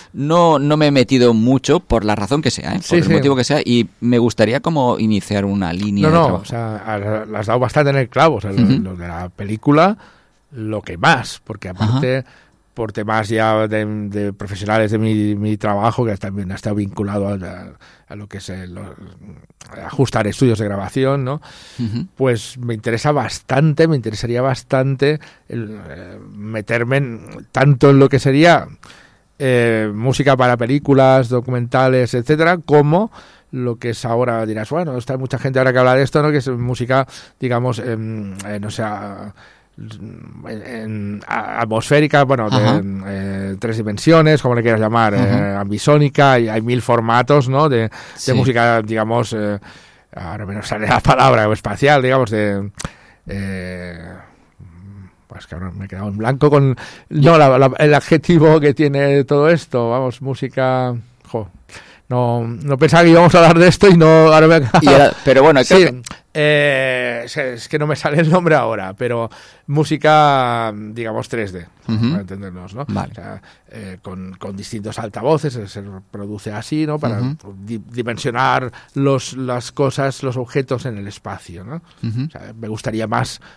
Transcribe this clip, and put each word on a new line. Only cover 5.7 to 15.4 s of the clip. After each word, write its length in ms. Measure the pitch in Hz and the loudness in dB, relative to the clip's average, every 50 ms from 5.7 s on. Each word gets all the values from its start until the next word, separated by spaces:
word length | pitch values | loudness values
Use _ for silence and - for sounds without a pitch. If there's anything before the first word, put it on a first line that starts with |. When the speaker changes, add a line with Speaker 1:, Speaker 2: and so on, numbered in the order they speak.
| 85 | -4
Speaker 1:
línea 300 | 90 104 104 101 101 - | -4 -4 -4 -2 0 2
Speaker 2:
No, 60 | 156 | 2
Speaker 1:
de 20 | 160 170 | 4 4
Speaker 2:
no, 40 | 160 | 2
Speaker 1:
trabajo"? 180 | 131 92 87 - | 2 0 -4 -6
Speaker 2:
o 20 | |
sea, 300 | - - 117 117 110 110 104 - | -8 -8 -8 -8 -8 -8 -10 -8
has, 420 | 110 107 104 98 104 107 110 107 107 | -8 -8 -6 -4 -4 -6 -6 -6 -8
las 100 | 107 107 | -8 -8
has 60 | 107 104 | -4 -2
dado 120 | 110 127 | -2 0
bastante 300 | 127 120 - 151 147 139 | 0 0 0 0 0 2
en 60 | 139 | 2
el 140 | 139 131 117 | 0 -2 -2
clavo, 260 | - 151 156 165 143 | 0 2 2 2 2
o 60 | 101 | 0
sea, 100 | - 101 | -6 -4
lo, 100 | 98 - | 0 2
Speaker 1:
Ujú. 120 | 120 101 127 - 107 | 2 2 2 0 -2
Speaker 2:
lo 120 | 95 92 | -6 -10
de 120 | 87 87 87 | -12 -12 -12
la 220 | 85 85 90 90 | -10 -10 -12 -12
película, 680 | - - 104 98 107 107 - 147 143 151 170 190 214 - - - _ _ _ _ _ _ _ _ | -12 -12 -8 -8 -8 -6 0 2 4 4 4 2 0 -4 -10 -20 _ _ _ _ _ _ _ _
lo 320 | 147 120 107 110 110 104 - | -16 -12 -10 -8 -8 -8 -8
que 160 | - 87 85 | -10 -10 -2
más, 420 | 104 143 - 127 107 - - - _ | 0 2 2 0 -2 -10 -14 -16 _
porque 260 | - 113 101 - 92 | -16 -16 -14 -12 -14
Speaker 1:
Ajá. 140 | 90 92 110 | -8 -4 -2
Speaker 2:
aparte, 420 | 110 123 131 127 127 127 131 127 _ _ _ _ _ _ _ _ _ - | -2 0 0 -2 -2 -2 -4 -6 _ _ _ _ _ _ _ _ _ -10
por 160 | - 113 107 | -10 -8 -8
temas 360 | 101 113 104 107 110 110 107 101 | -6 -8 -6 -2 -2 -2 -2 -2
ya 380 | 117 110 110 110 110 107 110 107 | -2 0 0 2 2 0 0 -2
de, 180 | 107 107 107 | -2 -4 -4
de 480 | 107 107 107 104 101 98 104 104 101 98 | -4 -6 -8 -8 -8 -6 -6 -6 -6 -6
profesionales 580 | - 101 92 101 98 104 104 107 110 110 107 | -10 -12 -12 -10 -10 -4 -2 0 0 0 0
de 80 | 110 110 | 0 -2
mi, 340 | 110 110 110 107 104 104 104 | -2 0 0 0 -2 -2 -2
mi 220 | 101 | -4